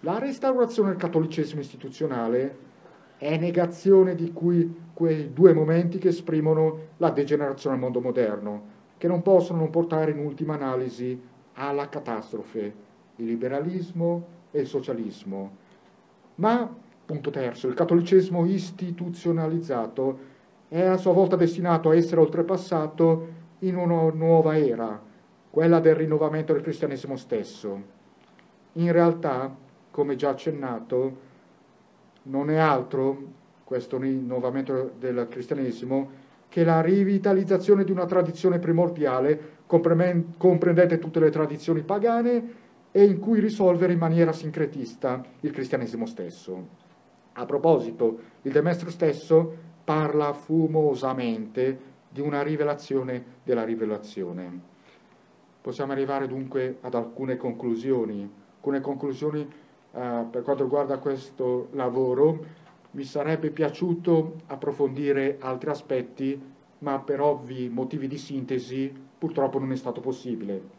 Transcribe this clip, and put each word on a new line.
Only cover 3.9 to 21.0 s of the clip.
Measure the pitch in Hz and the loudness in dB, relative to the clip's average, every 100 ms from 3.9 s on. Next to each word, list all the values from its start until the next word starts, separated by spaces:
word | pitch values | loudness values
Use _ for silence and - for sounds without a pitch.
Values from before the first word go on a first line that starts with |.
| 190 185 170 | 8 8 2
di | 170 | -4
cui, | - 170 175 165 - - | -2 2 4 2 -2 -16
quei | - 165 156 143 | -2 0 0 -4
due | 131 180 | 8 8
momenti | 160 156 165 175 185 | 8 4 2 2 0
che | 180 | 0
esprimono | 170 - 160 151 160 160 156 - - | 0 -2 0 2 2 2 0 -14 0
la | 165 | 0
degenerazione | 170 143 147 143 135 143 131 | 2 0 0 0 -4 -4 -2
del | |
mondo | 127 123 | -2 -2
moderno, | 123 123 113 104 101 104 - - - _ | -2 0 0 -2 -6 -10 -12 -20 -20 _
che | 170 | -2
non | 175 | 0
possono | 175 185 175 170 | 6 4 4 0
non | 160 | 0
portare | 165 170 160 156 | 0 0 0 0
in | 147 | -2
ultima | 147 135 156 | -6 -6 -6
analisi | 147 135 131 127 120 123 127 - - _ | -4 -2 -2 -4 -6 -8 -8 -12 -20 _
alla | - 139 143 139 | -10 -6 -4 -6
catastrofe, | 147 - 113 110 110 98 117 104 104 - _ _ - | -8 -6 -8 -6 -12 -8 -8 -8 -10 -20 _ _ -10
il | 117 | -6
liberalismo | 113 127 139 156 185 170 170 170 170 170 - _ | -4 -2 -4 -4 -6 -6 -4 -2 -2 -6 -20 _
e | 147 | -4
il | 131 | -2
socialismo. | 139 127 120 107 - 98 98 98 98 _ _ _ _ _ _ _ - | -4 -6 -6 -8 -10 -12 -10 -10 -14 _ _ _ _ _ _ _ -4
Ma, | 202 240 226 - - _ | 0 0 -2 -10 -20 _
punto | _ 151 131 | _ -6 -6
terzo, | 139 127 117 131 | -4 -6 -4 -6
il | |
cattolicesimo | 127 170 175 175 190 185 175 170 | -2 2 4 6 4 4 0 0
istituzionalizzato | 190 - - 180 175 175 170 175 165 160 165 165 123 110 123 131 131 - - _ _ _ | 0 -4 -10 -8 -6 -8 -6 -2 0 0 -2 -2 -4 -4 -2 -2 -4 -12 -20 _ _ _
è | 160 | 0
a | 185 | 2
sua | 185 | 2